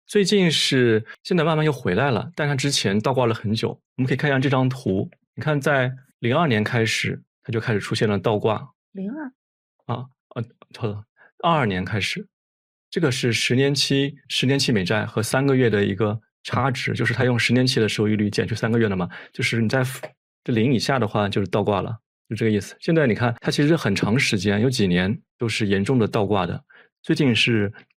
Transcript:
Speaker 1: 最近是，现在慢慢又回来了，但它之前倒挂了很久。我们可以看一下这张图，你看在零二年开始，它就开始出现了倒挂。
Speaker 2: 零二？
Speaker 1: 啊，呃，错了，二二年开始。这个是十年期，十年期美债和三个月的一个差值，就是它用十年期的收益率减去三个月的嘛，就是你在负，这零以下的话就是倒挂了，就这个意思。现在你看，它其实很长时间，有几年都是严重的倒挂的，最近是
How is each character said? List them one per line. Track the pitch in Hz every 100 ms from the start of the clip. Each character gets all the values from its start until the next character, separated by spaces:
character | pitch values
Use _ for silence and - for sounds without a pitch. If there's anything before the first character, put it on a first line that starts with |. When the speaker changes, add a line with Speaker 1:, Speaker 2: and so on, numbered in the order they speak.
| _
Speaker 1:
最 | 208
近 | 190 208 180
是， | 143 - 135 120 110 113 -
现 | -
在 | 185
慢 | 156 156
慢 |
又 | 156
回 | 139 -
来 | 90 139
了， | 107 - -
但 | 147
它 |
之 | 143 143
前 | 135 104 101
倒 | 123
挂 | 131
了 | 123
很 | 110 104
久。 | 110 117 - _ -
我 |
们 | 131
可 |
以 | 135
看 | 147
一 |
下 | 135
这 | 135
张 | 131 131
图， | 127 - 95 - - _
你 | -
看 | 135 147
在 | 135 139 127 131 - _
零 | 120 135
二 | 170
年 | 107
开 | 107 120
始， | 113 - - 92 - _
它 | -
就 | 113
开 | 107
始 | 107
出 | -
现 | 110 113
了 | 101
倒 | 120 104
挂。 | 113 104 135 _ _
Speaker 2:
零 | 190 190
二？ | 294 285 - _ _ _ _ -
Speaker 1:
啊， | 123 127 _ _
呃， | - 113 _ -
错 | - 110
了， | 104 104 _ _ _
二 | 170
二 | 165
年 | 117 92
开 | 92 110
始。 | - - 214 _ _ _ _ _ _
这 | -
个 | 160
是 | 123 123
十 | 110 - 123
年 | 139
期， | 143 - 139 139 135 -
十 | -
年 | 127 139
期 | 139
美 | 117
债 | 90 110 107
和 | -
三 | 110 131 139
个 | 131
月 | 120
的 | 104 101
一 |
个 | 98 107 110 - _
差 | - 131 131
值， | 127 -
就 | - 113
是 |
它 | 117
用 | 127 120
十 | -
年 | 120 127
期 | 123
的 | 107
收 | - 107
益 |
率 | 107 104
减 | 101 98
去 |
三 | 107 113
个 | 117
月 | 110
的 |
嘛， | 95 87 - -
就 | -
是 | 127 117
你 | 110
在 | 131
负， | 131 - - - _ _
这 | -
零 | 117 117
以 | 165
下 | 185 139
的 | 107
话 | 110 101
就 | 107
是 | 95
倒 | 110
挂 | 101 98
了， | 92 113 _ _ _
就 | 110
这 |
个 | 113
意 | 107
思。 | 101 -
现 | -
在 | 165 139
你 |
看， | 101 120 117
它 | -
其 | - 147
实 |
很 | 170 -
长 | 95 90 120
时 | - 107
间， | 95 101
有 | 120
几 | 123 98
年 | 90 92 110 - _
都 | 117
是 | - 107
严 | 98
重 | 98 135
的 | 104
倒 | 117 98
挂 | 101
的， | 87 98 - - - _
最 | - 160
近 | 147
是 | 113 - 113 101 - - _